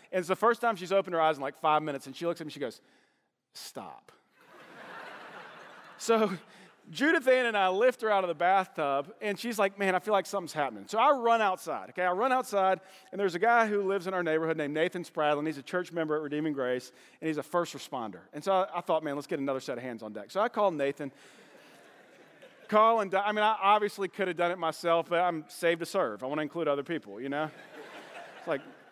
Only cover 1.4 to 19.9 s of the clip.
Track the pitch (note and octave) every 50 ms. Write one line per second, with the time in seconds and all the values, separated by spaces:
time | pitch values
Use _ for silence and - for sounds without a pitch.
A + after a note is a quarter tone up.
1.4 | C#3 C#3+ C3+ - - D#3 D3+ D3+ D#3 D#3 C#3 C3+ - C3+ C3 - E3+ E3+ E3 E3
2.4 | D#3+ D3 B2+ C#3 C#3+ A#2 - - _ _ _ _ _ _ _ _ _ _ _ _
3.4 | _ _ _ - - - - - G2 E2 C2 - _ - - _ _ _ _ _
4.4 | _ _ - - - - - - - - - - - - - - - - - -
5.4 | - - - - - - - - - - - - - - A3+ A3 A3 G3 F#3+ D#3+
6.4 | - - - - - - _ _ _ - D#3+ D#3+ C4 D#4 E4 D#4+ A#3+ C4 B3+ C4
7.4 | B3 A#3 A3 G3+ F#3+ F#3 F#3 G3 A#3+ B3+ A#3+ - A3+ A3 G#3 G3 F#3+ F3 E3 D3
8.4 | E3+ F3+ F#3+ G3 F#3 - - - D3+ C#3+ C#3 C#3 C#3+ F3+ - - A3 G#3 G3+ -
9.4 | - A#3+ A#3 G#3 G3+ G3 G3 G3+ G3+ F#3+ F#3 F3+ - G#3+ G#3+ G3 F3 - G3+ G3
10.4 | F3 D3+ - D#3 C#3+ C3 A2 G2+ G2+ - G3+ A3 A#3+ D4 D4 C4 A#3 A#3 A#3 A3+
11.4 | G#3+ G3 F#3 - - E3+ C#3 G#2+ F#2+ - - F#3 F3+ F3+ F3+ F#3+ A#3 C4+ B3+ C4
12.4 | G3+ - G3+ G3 F#3+ F#3+ F#3+ F#3 - - - - - - - F#3+ G3+ F#3+ E3 E3+
13.4 | G3 A#3 A#3 A#3 A3+ G#3+ G#3 G3+ G3 F#3+ G3 G3 E3 F#3 F#3+ F3+ F3 D#3+ D#3 D#3+
14.4 | E3 D#3+ D#3+ D#3+ D3+ C#3+ D3+ D#3 E3 F3+ - F3+ D#3+ - - D#3+ D3+ D3 D3+ C#3+
15.4 | D3 D#3+ D3 C#3 C3 - - F3+ F3+ - E3 E3+ D#3+ D#3 D3+ D#3 D#3 C#3+ D3 D3+
16.4 | D#3+ D#3 D3 C3+ B2+ B2 B2+ B2+ - - - - - - - _ D#3+ D#3+ D#3 D3
17.4 | - - - F3 E3+ - - C3 - - D3 B2+ A2+ G#2+ - - - - - D3
18.4 | - G3 F#3+ F#3 F#3+ F#3+ E3 F3 E3+ - E3 D#3+ D#3 D3 C#3 D3 C#3+ - F3 D3
19.4 | C3+ C#3+ C3+ C3 - - C3 A#2+ B2+ B2+